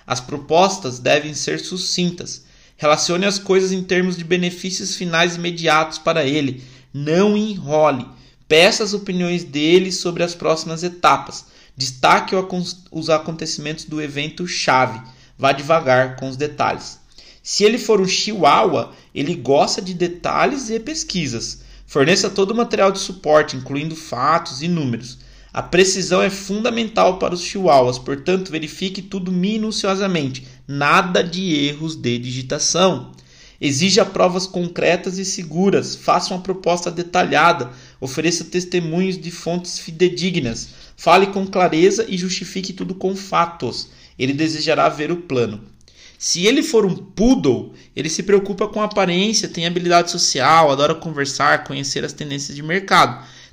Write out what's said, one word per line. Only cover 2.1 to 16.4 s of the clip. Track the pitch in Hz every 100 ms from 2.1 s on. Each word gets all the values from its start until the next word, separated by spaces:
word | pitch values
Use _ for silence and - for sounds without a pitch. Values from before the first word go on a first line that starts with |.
| 175 - - _ _ _ _
Relacione | 151 156 - 175 202
as | 196
coisas | - 190 190
em | 190
termos | 185 180 185 170
de |
benefícios | 165 180 175 175 190 180 190 -
finais | 175 165 175 170
imediatos | 175 170 165 156 160 -
para | 165 165
ele. | 139 151 135 127 - - _
Não | 143 143 170 208 208
enrole. | 214 196 139 151 156 131 - - - _ _
Peça | 156 190 220
as | 208
opiniões | 202 202 180 175 175
dele | 139 143 156 185 185
sobre | 180 175 170
as | 170
próximas | - 156 160 165 160
etapas. | 175 175 151 139 - - - _ - -
Destaque | 131 - 156 190 202
o | 190
acon-, | 190 185 175 - _
os | 160 160
acontecimentos | 156 160 160 160 - 147 156
do | - 156
evento | 147 143 147 156 175
chave. | - - 131 120 110 - - - -
Vá | 135
devagar | 143 143 165 135 127 131 131
com | 131
os |
detalhes. | 131